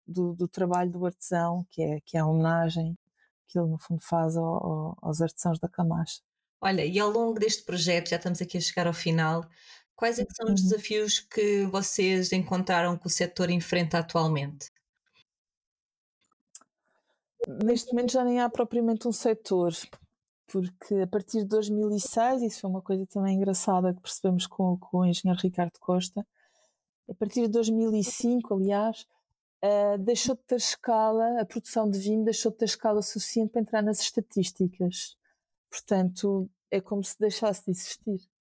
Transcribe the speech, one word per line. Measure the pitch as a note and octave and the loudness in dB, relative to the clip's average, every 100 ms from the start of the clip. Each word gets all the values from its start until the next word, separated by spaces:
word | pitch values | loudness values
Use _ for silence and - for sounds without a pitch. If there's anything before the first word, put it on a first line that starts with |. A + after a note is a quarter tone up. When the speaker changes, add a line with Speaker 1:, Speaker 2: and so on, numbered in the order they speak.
| - | -10
Speaker 1:
do, | E3+ F3 | -2 -2
do | F3 F3 | -2 -4
trabalho | - F3+ F3+ F3+ | -2 0 0 0
do | F3 | -2
artesão, | F3+ - - F3 E3+ F3 F3+ | -4 -4 -4 -2 0 -2 -6
que | - | -4
é, | D3+ D3+ | -4 -4
que | - E3 | -4 0
é | |
a | D#3 | 2
homenagem | D#3+ D#3+ E3 E3 E3 D#3+ E3+ _ _ _ _ _ | 2 2 2 0 -2 -4 -6 _ _ _ _ _
que | F3+ | -2
ele, | E3 | 0
no | D#3+ | -2
fundo, | - E3 | -4 -6
faz | - E3+ D#3+ E3 | -2 0 0 0
ao, | |
ao, | E3 E3+ - D#3 D#3 - | -2 -2 -2 -4 -6 -8
aos | - D#3 | -6 -2
artesãos | E3 - E3+ E3 | -2 0 -2 -2
da | F3 | -4
Camacha. | - E3 E3 E3 - _ _ _ - | -2 0 0 -4 -8 _ _ _ -4
Speaker 2:
Olha, | F#3+ F#3 | -2 0
e | D3+ F#3+ | 0 2
ao | G#3 | 2
longo | A3+ A#3 A3 | 2 0 0
deste | G#3+ - | 0 -2
projeto, | - F3+ E3 F3 F3 | -4 -2 2 0 0
já | E3+ | -4
estamos | F#3 E3+ | -2 -4
aqui | F3 F3+ | -4 -4
a | |
chegar | E3 F3+ E3+ | -4 0 -2
ao | |
final, | E3 E3 E3 D#3+ E3 E3 _ - - _ - | 0 0 2 2 0 -4 _ -20 -20 _ -4
quais | A#3 A#3+ | -2 -2
é | |
que | G3+ | -4
são | - A3+ | -4 0
os | G3 | 2
Speaker 1:
Uhum. | F#3 | 4
Speaker 2:
desafios | G#3+ - G#3+ G#3 G3+ | 2 0 -2 0 -2
que | - G#3+ G#3 G3+ G3 | -2 0 2 2 2
vocês | F#3+ F#3+ - F#3+ F#3 F3 | 0 -2 0 2 2 2
encontraram | F#3 - F#3 F#3+ F3 F3 F3 | 0 0 -2 2 2 2 -2
que | F3 | -2
o | |
setor | - F3+ - F3 | -2 -2 0 0
enfrenta | F3 - F3 E3 F3 | 0 0 0 2 0
atualmente? | E3 E3 D#3+ D3 C#3+ D3 - _ _ _ _ _ _ _ _ _ _ _ _ _ _ _ _ _ _ - _ _ _ _ _ _ _ - A#4+ B2+ | 0 0 2 0 -4 -8 -18 _ _ _ _ _ _ _ _ _ _ _ _ _ _ _ _ _ _ -12 _ _ _ _ _ _ _ -8 -6 0
Speaker 1:
Neste | G#3+ A#3+ - | 2 2 2
momento | A#3+ B3 | 0 2
já | B3+ | 2
nem | B3 B3 | 2 2
há | A#3+ | 2
propriamente | A#3 A3+ A#3 A3+ A3 A#3+ | 0 0 2 2 2 0
um | |
setor, | A3 A#3 A3 - F#3 F3 E3 - - _ _ _ _ - | 0 0 0 0 2 2 -2 -10 -18 _ _ _ _ -6
porque | G3 F3+ - - G3 | -4 -4 -8 -2 -2
a | F#3 | 0
partir | G#3 F3+ A3 | -2 -2 -4
de | G3+ | 0
dois | G#3+ G#3 | 0 0
mil | G#3+ G#3+ | 0 0
e | G#3 | 0
seis, | - A3+ A#3+ C4 | 0 0 2 2
isso | A#3 - | -2 -4
foi | F#3+ | -6
uma | F#3 | -6
coisa | F#3 F#3+ F#3+ | -2 -4 -2
também | G3+ G3 F#3+ | -2 0 2
engraçada | G3 F#3 - F#3 F#3 | 2 0 2 2 2
que | F3+ | -2
percebemos | - - F#3+ F3+ - | -6 -2 0 0 -2
com, | - F#3 F3+ | -2 0 0
com | - F3+ | -2 2
o | F3+ | 2
engenheiro | F3 F#3 F3 | 2 0 0
Ricardo | F#3 F#3 E3+ - | 0 -2 -4 -4
Costa, | - F3+ F3+ G3+ - _ _ _ _ _ _ _ - | -2 0 0 -8 -12 _ _ _ _ _ _ _ -16
a | |
partir | F3+ G#3 B3 | -6 -2 0
de | A3+ | 2
dois | A3+ A3 | 2 2
mil | A3+ A3+ | 2 2
e | G#3+ | 2
cinco, | F#3 - A#3+ B3 A3+ | 0 0 2 0 0
aliás, | G3 G3 G3+ A3+ A3 - _ _ _ _ - | 0 2 2 0 -4 -14 _ _ _ _ -4
eh, | G3+ G#3 G3+ G3+ | 0 4 2 2
deixou | G3 A#3+ B3+ | 0 0 0
de | A#3+ | -2
ter | - B3 | -2 -2
escala, | - - - A3 A3 A3 A3+ A#3+ | 0 -4 0 2 4 4 2 0
a | |
produção | G#3+ A#3 - A#3 G#3+ | -2 -6 -4 0 2
de | G3 | 0
vinho | G3+ A3 | 0 2
deixou | A3 G#3+ A3 | 2 2 -2
de | - | 0
ter | G#3+ | -2
escala | - A3 G#3 | 0 0 2
suficiente | G3+ G#3 - A#3 A3 | 0 -4 -2 0 0
para | A#3+ | 0
entrar | A3 G#3+ | 0 0
nas | G#3 G3+ | 0 0
estatísticas. | - - - G3+ F3+ - F3+ - F3+ - - - _ _ _ _ _ | -2 -4 -2 -2 -2 0 -2 0 -2 -2 -10 -14 _ _ _ _ _
Portanto, | - - F#3+ F#3 F3+ G3+ G3 F#3+ _ - | -12 -2 2 2 0 -2 0 -4 _ -4
é | G3 | -4
como | F#3+ G3+ | -2 -4
se | F#3+ - | -4 0
deixasse | G#3 - G#3+ F#3+ | -2 0 -2 -2
de | - | -2
existir. | F#3 - - A3+ F#3+ _ _ | -4 -4 -8 -6 -6 _ _